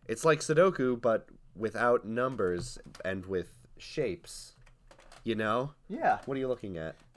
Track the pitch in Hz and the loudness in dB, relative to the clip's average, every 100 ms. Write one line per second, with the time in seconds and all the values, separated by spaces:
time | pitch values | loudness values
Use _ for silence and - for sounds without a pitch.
0 | - 113 165 151 - 156 190 180 127 120 | -8 0 4 4 4 4 4 4 0 2
1 | 117 107 - - - 90 110 104 120 123 | 2 2 -2 -20 -18 -6 -6 0 2 2
2 | 101 113 131 120 92 87 - - - - | 2 -2 0 0 0 0 -4 -12 -16 -8
3 | 92 95 92 95 87 - - - - - | -4 -4 -2 -4 -4 -14 -20 -20 -8 -2
4 | 127 87 - - - - - - - - | -2 -2 -10 -16 -16 -20 -20 -20 -20 -20
5 | - - 113 107 107 120 143 - - 240 | -20 -10 -4 0 2 0 -2 -8 -12 0
6 | 226 104 - 135 131 123 104 85 80 - | 2 2 -2 -4 -2 -4 -4 -6 -8 -10
7 | - | -20